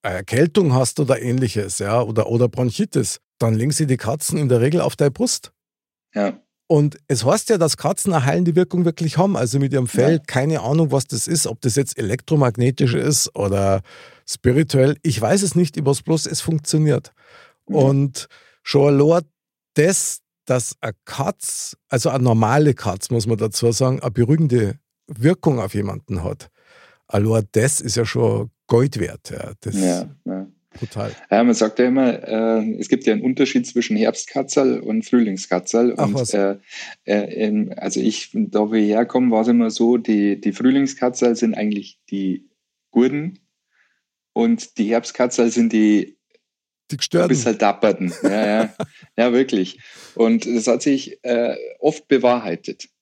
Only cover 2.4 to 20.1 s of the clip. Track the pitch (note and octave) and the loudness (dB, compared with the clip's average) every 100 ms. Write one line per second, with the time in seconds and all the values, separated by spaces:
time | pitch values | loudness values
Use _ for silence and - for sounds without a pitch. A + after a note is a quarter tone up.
2.4 | A#2+ B2+ B2+ - G#3+ C#3+ A2 - _ _ | 0 0 -4 -2 -2 -2 -4 -8 _ _
3.4 | A2+ A2 C3 - D#3 - - D#3 - D#3+ | 0 0 0 -2 0 -2 -2 -4 -4 -2
4.4 | C#3+ B2 B2+ E3 - - C#3+ - A#3+ - | 2 2 2 0 -2 0 0 0 -4 -4
5.4 | - _ _ _ _ _ _ G#2 G2+ - | -10 _ _ _ _ _ _ -4 -4 -4
6.4 | _ _ _ D#3 D3 - _ B2+ A#2 G#3+ | _ _ _ 2 2 -2 _ -2 0 0
7.4 | - G#3 E3 - D3 G3 G3 E3 C3 E3+ | 0 0 0 0 -4 -2 -2 0 0 0
8.4 | F3 E3 F3+ F3+ E3+ D#3 D#3+ D3+ G3 G3+ | 2 2 0 0 0 0 -4 2 2 2
9.4 | A#2 C3+ C#3 C3+ B2 A2 C3+ D#3+ - C3 | 0 0 0 0 -2 2 2 2 0 -2
10.4 | C#3+ D#3 A2+ D#3 D#3+ C3+ - A#2+ - E3 | 0 -2 0 0 2 0 -2 -6 -4 -2
11.4 | - A#2 C3 A2 C3+ - G#2+ B2 - D3 | -4 -2 -2 0 -4 -4 -4 -4 0 2
12.4 | B2+ A2+ B2 B2+ B2+ - C#3+ C#3+ - - | 2 2 0 2 0 0 0 -2 -2 -4
13.4 | G2+ G2 G2 G2 - - - _ - - | -2 0 2 0 -2 -20 -20 _ -14 -2
14.4 | B2+ B2+ D#3+ C3+ C3 D3 E3+ A2 A2+ G3 | 0 2 2 2 2 2 -2 -2 2 2
15.4 | G3 E3+ F3 - C#3 C#3 - D#3+ - D#3 | 2 0 0 0 -2 -2 0 -2 -2 -6
16.4 | - D#3+ D3 D#3 D3+ C#3 - _ _ - | -4 -4 0 0 2 0 -4 _ _ -20
17.4 | - _ - F3 C3+ C#3 C#3 C3 - - | -20 _ -4 2 4 4 0 -4 -16 -20
18.4 | _ _ - C#3+ C#3+ C#3 D3 E3+ D#3 _ | _ _ -2 2 4 4 4 2 0 _
19.4 | _ _ _ - D#3+ F#3+ - | _ _ _ 0 2 2 -4